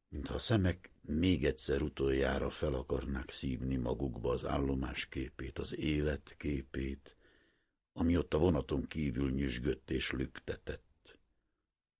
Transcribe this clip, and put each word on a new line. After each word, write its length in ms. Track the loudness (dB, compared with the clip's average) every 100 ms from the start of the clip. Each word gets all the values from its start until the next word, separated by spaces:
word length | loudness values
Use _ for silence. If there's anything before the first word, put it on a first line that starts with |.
| _
mintha 240 | -8 -4
a 60 | -2
szemek 520 | 2 4 4 2 -6 -14
még 440 | -4 2 4 4 2
egyszer 360 | 2 2 2
utoljára 680 | 0 0 2 2 2 0 -2
fel 240 | -2 -2
akarnák 560 | -2 -2 -2 -2 -4 -4
szívni 460 | -4 -4 -2 -2 0
magukba 560 | 0 -2 -2 -2 -2
az 140 | -2 0
állomás 600 | 0 0 0 -2 -6 -6
képét, 540 | -6 -8 -8 -8 -6
az 160 | -6 -2
élet 600 | 0 2 2 -2 -6 -8
képét, 800 | -4 -2 -4 -4 -4 -6 -10 -20 -20 _ _ _ _ _ _
ami 240 | 0 4 4
ott 160 | 4
a 40 | 4
vonaton 500 | 6 4 2 -2 -2
kívül 440 | -2 0 2 0
nyüzsgött 600 | 2 0 0 -2 -2 -2
és 200 | -2 -2
lüktetett. 1080 | -2 -4 -6 -10 -8 -8 -10 _ _ -20 -20 _ _ _ _ _ _ _ _